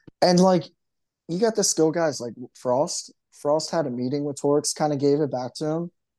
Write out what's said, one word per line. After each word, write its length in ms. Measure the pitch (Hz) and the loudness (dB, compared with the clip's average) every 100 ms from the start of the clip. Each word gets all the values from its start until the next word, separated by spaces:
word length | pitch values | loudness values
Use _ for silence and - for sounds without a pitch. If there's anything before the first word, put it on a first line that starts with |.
| - _ | -20 _
And, 180 | 175 180 | 4 6
like, 240 | 190 185 - _ _ _ _ _ - | 6 4 -2 _ _ _ _ _ -10
you 100 | 175 | -2
got 180 | 226 220 | 0 2
the 80 | |
skill 260 | 196 - 160 | 0 2 2
guys, 300 | 165 165 127 | 2 -2 -2
like 140 | 120 107 123 | -10 -12 -16
Frost. 580 | - 127 123 170 - - - _ | -8 -2 0 0 -4 -12 -20 _
Frost 380 | - 147 156 156 | -6 0 0 0
had 160 | 170 143 | -2 -2
a 40 | |
meeting 340 | 123 127 143 | -4 -4 -2
with 160 | 143 139 | -4 -2
Torts, 320 | 143 147 151 | 0 2 0
kinda 240 | - 151 143 | -2 -2 2
gave 240 | 143 143 | 2 2
it 100 | 147 | 0
back 240 | 123 123 | -2 -6
to 120 | - 156 | -6 -4
him. 240 | 160 175 - _ | -4 -6 -12 _